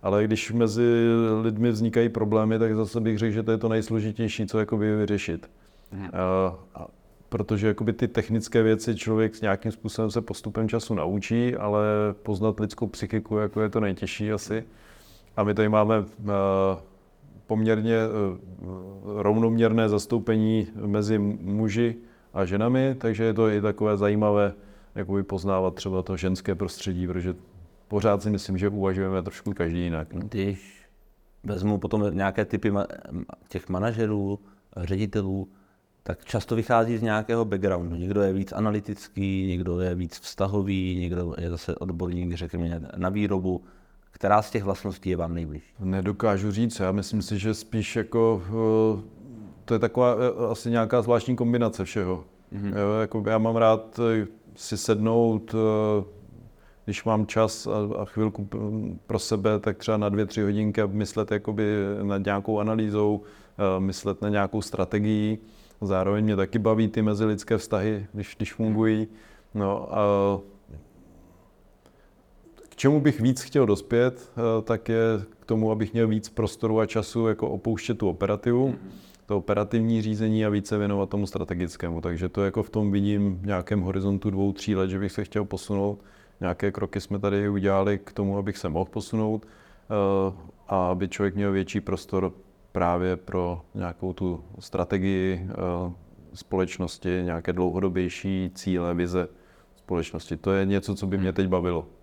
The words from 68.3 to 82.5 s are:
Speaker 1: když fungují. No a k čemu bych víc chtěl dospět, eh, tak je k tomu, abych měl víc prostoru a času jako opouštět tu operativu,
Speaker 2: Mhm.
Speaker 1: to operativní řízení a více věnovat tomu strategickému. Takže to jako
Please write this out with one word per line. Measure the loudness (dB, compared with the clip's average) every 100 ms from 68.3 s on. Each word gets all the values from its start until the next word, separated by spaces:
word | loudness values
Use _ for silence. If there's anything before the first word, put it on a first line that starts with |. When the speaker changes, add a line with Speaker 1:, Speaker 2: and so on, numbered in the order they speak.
| -8
Speaker 1:
když | -8
fungují. | -2 0 2 4 2 0 -8 -20 -20 _
No | -4 0 -2 -2 0
a | 2 4 4 0 -4 -20 _ -20 -20 -20 -20 -20 -20 -20 _ _ _ _ _ _ _ _ _ -20 -20 -20 -20
k | 2
čemu | 4 6
bych | 4 4
víc | 2 0
chtěl | 0 2 4
dospět, | 4 2 2 2 0 -14 -2
eh, | 0 0
tak | 0 -2 0
je | 2 2 2 -4 -16
k |
tomu, | -2 0 2
abych | 0 -2
měl | 2 2
víc | 2 -2
prostoru | -2 -2 0 0 2
a | 2
času | 0 -2 0 0
jako | 2 -2
opouštět | -2 -2 -2 -2 0
tu | 0
operativu, | 0 0 0 2 2 2
Speaker 2:
Mhm. | -2 -10 -18 -20 -20 _
Speaker 1:
to | -4
operativní | 0 0 2 2 2 2
řízení | 0 0 2 2 2
a |
více | 2 0 0
věnovat | 0 0 0
tomu | -2 -2
strategickému. | -4 -4 -2 -4 -4 -6 -4
Takže | -4 -2 -4
to | 0
jako | 0